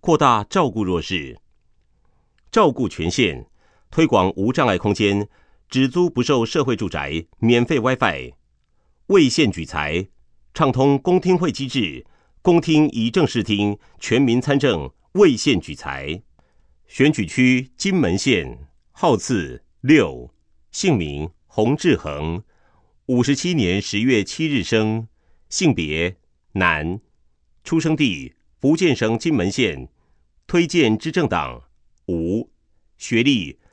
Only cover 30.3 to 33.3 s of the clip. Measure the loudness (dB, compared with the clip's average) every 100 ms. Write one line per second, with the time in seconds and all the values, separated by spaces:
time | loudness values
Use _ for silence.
30.3 | _ -2 0 2 2 2 2 -2 -2 -2
31.3 | -2 -4 -10 -20 _ _ _ -8 -4 -2
32.3 | -4 -6 _ _ _ _ _ -2 0 2